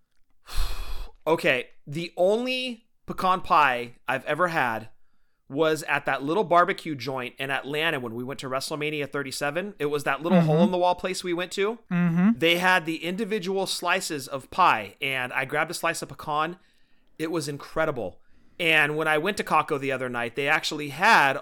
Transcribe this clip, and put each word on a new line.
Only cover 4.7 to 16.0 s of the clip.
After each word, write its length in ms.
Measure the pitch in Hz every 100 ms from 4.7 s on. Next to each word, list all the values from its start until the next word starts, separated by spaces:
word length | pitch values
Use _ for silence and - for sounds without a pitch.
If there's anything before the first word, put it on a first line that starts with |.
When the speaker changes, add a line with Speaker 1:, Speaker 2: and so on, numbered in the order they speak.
| 113 107 - - _ _ _ -
Speaker 1:
was 360 | 139 160 156
at 200 | 160 143
that 200 | 147 135
little 180 | 139 180
barbecue 540 | 170 175 175 185 165 139
joint 400 | 120 131 123 -
in 100 | 135
Atlanta 520 | 131 123 151 160 147
when 160 | 120 117
we 80 |
went 160 | 127 139
to 80 | 135
WrestleMania 600 | 131 - 151 151 151 139
thirty-seven. 640 | 147 135 - 147 151 208 -
It 80 | 147
was 160 | 147
that 180 | 143 135
little 140 | 160 180
Speaker 2:
Mm-hmm. 80 | 160
Speaker 1:
hole-in-the-wall 480 | 156 202 180 180 175
place 260 | 190 185
we 100 | 180
went 200 | 170 180
to. 260 | - 202 240 -
Speaker 2:
Mm-hmm. 380 | 175 175 170 190 233
Speaker 1:
They 180 | 165 175
had 300 | 185 185 160
the 180 | 160
individual 640 | 165 185 214 220 175 196 190
slices 580 | - 175 185 185 151 131
of 240 | 139 -
pie, 460 | - 170 117 101 -
and 320 | 139 131 123
I 120 | 131
grabbed 260 | 135 147 160
a 40 |
slice 280 | 170 165 160